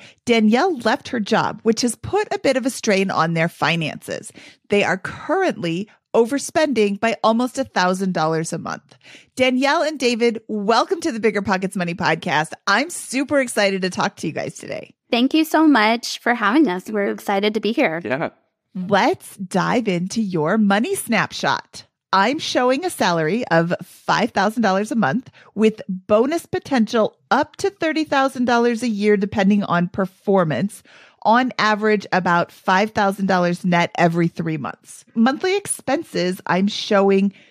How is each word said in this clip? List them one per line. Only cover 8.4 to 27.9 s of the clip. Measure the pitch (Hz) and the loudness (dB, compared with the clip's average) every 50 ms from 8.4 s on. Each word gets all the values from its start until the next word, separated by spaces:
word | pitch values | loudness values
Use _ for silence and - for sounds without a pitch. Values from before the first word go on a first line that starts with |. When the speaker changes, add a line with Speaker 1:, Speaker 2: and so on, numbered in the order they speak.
| 165 - - | -4 -4 -6
Speaker 1:
a | - | -8
month. | - - 78 - - _ - _ _ - - - - _ _ | -8 -10 -10 -12 -14 _ -20 _ _ -20 -20 -20 -20 _ _
Danielle | - 254 262 254 254 269 269 294 339 285 | 0 0 2 2 2 2 2 2 2 0
and | 302 320 254 | -2 -2 -2
David, | 269 240 240 214 233 240 220 226 - | 0 0 2 2 2 0 0 -2 -6
welcome | - 214 208 202 196 226 233 311 - 381 339 | -8 -6 -2 0 2 2 2 2 0 -2 -4
to | 330 330 | -2 -4
the | 233 226 | -4 -2
Bigger | 196 220 - 208 202 | -2 0 0 0 0
Pockets | 220 190 185 190 185 - | 0 -2 -2 -2 -4 -4
Money | 196 175 170 170 | -4 -4 -4 -4
Podcast. | - 180 143 165 165 - 180 160 151 156 - - - _ | -2 0 0 0 0 -2 -2 0 0 0 -2 -6 -6 _
I'm | - 196 220 285 349 | 0 0 0 0 -2
super | - - - - - 262 285 247 294 277 | -6 -12 -10 -6 -4 -4 -2 0 0 0
excited | 262 240 - 226 208 196 196 190 185 | 0 0 0 0 0 0 0 -2 -4
to | 185 | -4
talk | 180 - 151 - - | -2 -2 -4 -4 -4
to | - - | -6 -8
you | 160 131 | -8 -6
guys | - 143 - - | -6 -6 -8 -10
today. | - - - 98 - - - _ _ _ _ | -12 -12 -12 -12 -12 -12 -14 _ _ _ _
Speaker 2:
Thank | 247 233 247 269 - | 0 0 2 2 2
you | 311 320 | 2 2
so | 311 - 311 320 | 2 2 4 6
much | 311 277 226 214 220 233 233 - - - - | 6 6 6 4 4 2 0 -4 -8 -10 -6
for | - 233 240 | -4 -2 -2
having | 233 208 196 220 320 311 349 | 0 0 2 2 4 2 2
us. | 359 370 - - | 0 -4 -6 -6
We're | 214 208 202 220 | -4 -2 -2 -2
excited | 214 202 - - 202 196 202 214 214 | -4 -4 -4 -4 -2 0 0 0 0
to | 220 | -2
be | 208 208 233 | -2 -2 0
here. | 311 269 175 156 170 180 | 0 0 0 -2 -4 -4
Speaker 3:
Yeah. | 208 127 143 160 113 - _ _ _ _ _ _ _ - | -4 -4 -4 -4 -6 -8 _ _ _ _ _ _ _ -10
Speaker 1:
Let's | 190 180 185 202 190 214 294 381 - - - - - | -10 -4 0 2 2 2 2 0 -2 -8 -16 -14 -14
dive | 196 180 - 185 165 170 190 254 226 220 | -10 -4 -2 -2 0 0 0 -2 0 -2
into | 180 175 180 190 - 226 | -2 -2 -4 -4 -4 -4
your | 220 190 180 160 147 160 202 226 | -4 -2 -2 -2 -2 0 2 2
money | 214 196 196 208 240 381 403 | 2 2 2 2 0 -2 -4
snapshot. | - - - 226 190 151 - - - - 151 127 - - _ - - - _ _ _ _ _ - | -6 -4 -2 0 0 0 -2 -4 -4 -2 -2 -2 -2 -4 _ -20 -20 -20 _ _ _ _ _ 0
I'm | 190 196 233 294 320 | 2 2 2 0 -2
showing | - - - 302 254 247 262 277 370 | -4 -2 0 0 2 2 2 0 -2
a | 349 | -4
salary | - - 240 190 175 165 160 156 190 240 247 - | -2 0 0 0 2 2 0 0 0 -2 -2 2
of | 165 165 165 170 175 - 190 | 2 2 2 2 -2 -6 -8
five | - - - _ - 156 160 - - | -12 -20 -8 _ -2 0 0 0 0
thousand | - 214 190 214 220 254 214 | 0 0 0 0 0 0 2
dollars | 196 185 190 214 214 202 | 2 2 0 0 -2 0
a | |
month | 226 175 165 190 247 - - - - - - _ | 0 0 2 0 -2 -4 -8 -14 -20 -20 -12 _
with | 196 220 220 220 - - - | 2 2 2 2 0 -6 -10
bonus | 185 185 - - 208 214 240 285 330 339 - | -10 -10 -2 2 2 4 4 2 0 -4 -4
potential | - - 370 - - 285 247 220 214 - 226 208 - - _ _ _ 208 | -6 -6 -8 -4 0 0 2 2 2 2 0 0 0 -2 _ _ _ 0
up | 254 302 - - | 0 0 -2 -4
to | - - 392 | -4 -4 -4
thirty | 392 _ 339 311 | -2 _ -2 -2